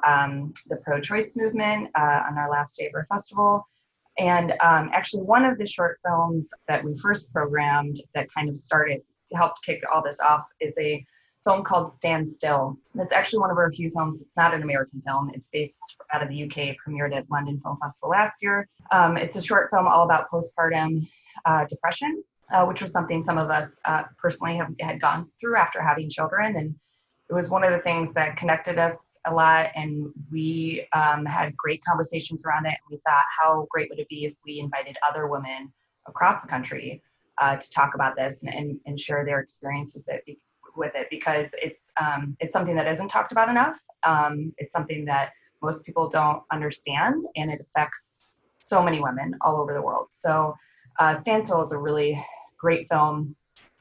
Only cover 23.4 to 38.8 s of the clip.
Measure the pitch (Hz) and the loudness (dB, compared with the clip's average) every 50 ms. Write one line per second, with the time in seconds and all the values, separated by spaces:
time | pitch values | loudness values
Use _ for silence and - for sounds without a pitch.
23.4 | 156 151 156 151 - - - - - 160 156 156 - - - _ - 175 165 - | 0 0 0 0 -2 -4 -8 -6 -2 0 0 0 -2 -4 -8 _ -2 -2 -2 -2
24.4 | 170 170 170 170 165 160 156 - 165 160 160 156 - 147 151 160 170 - _ _ | -4 -4 -2 -4 -4 -6 -6 -8 -8 -8 -4 0 0 0 0 0 -4 -8 _ _
25.4 | - 233 233 214 175 - - - 160 156 147 160 160 151 - - 156 160 - 202 | -4 0 4 4 4 2 2 0 0 2 2 0 -2 -6 -4 -4 -4 -2 0 0
26.4 | 214 220 208 160 151 156 156 - _ _ _ _ _ _ _ _ _ - 170 180 | 0 0 -2 -2 -4 -6 -8 -10 _ _ _ _ _ _ _ _ _ -4 -2 -2
27.4 | 170 170 180 185 190 185 180 170 - 180 170 165 165 156 - 165 151 156 151 - | 0 0 2 4 4 4 4 2 2 0 0 0 -2 0 0 0 0 0 -2 -2
28.4 | 175 165 160 160 - 180 170 170 170 170 170 - - _ _ _ - 165 165 165 | 0 0 0 0 0 -2 0 2 2 2 0 -4 -10 _ _ _ -6 0 2 4
29.4 | 160 160 160 160 160 - - 160 156 156 147 147 147 143 - - - - 160 160 | 6 6 6 6 4 2 -2 -6 -6 -4 -4 -6 -6 -8 -10 -14 -12 -8 -6 -4
30.4 | 156 160 165 165 160 160 160 - - - - 156 156 151 147 151 151 147 151 175 | -2 -2 -2 -2 -4 -4 -4 -6 -4 -2 0 2 4 4 2 2 0 -2 -2 -2
31.4 | 160 151 - - - 151 156 160 - 175 170 - 165 165 170 160 160 - 165 147 | -2 -2 -4 -6 -4 -4 -4 -2 0 0 0 0 0 -2 -4 -6 -6 -6 -10 -8
32.4 | - 160 151 151 151 156 151 - - _ 151 147 - 160 147 147 143 - - - | -2 -2 0 0 0 -2 -4 -4 -8 _ -16 -4 0 2 4 4 4 2 2 2
33.4 | 160 160 160 156 151 151 - 160 151 - - 151 147 - 156 147 147 147 147 _ | 4 4 4 2 0 -2 -2 -4 -4 -4 -6 -8 -10 -10 -8 -8 -8 -8 -8 _
34.4 | _ 151 147 147 147 143 139 139 135 143 135 - - 147 147 156 151 143 143 139 | _ -14 -12 -10 -8 -6 -6 -6 -6 -8 -6 -2 -2 -2 0 -2 -4 -4 -4 -6
35.4 | 135 131 131 135 135 135 - _ _ _ _ _ _ - - - 180 185 208 - | -6 -8 -10 -12 -14 -16 -20 _ _ _ _ _ _ -16 -2 2 4 4 4 2
36.4 | - - 143 131 123 - - 127 - - - - _ _ _ _ _ _ _ - | -2 -6 -6 -6 -4 -6 -8 -10 -10 -10 -12 -14 _ _ _ _ _ _ _ 2
37.4 | 143 139 139 135 - - - 160 139 135 - 139 139 131 131 135 131 135 135 - | 2 2 2 0 -4 -4 0 2 2 2 2 0 -2 -2 0 -2 -4 -4 -6 -8
38.4 | - - - 147 147 147 139 - | -10 -10 -8 -8 -8 -8 -8 -10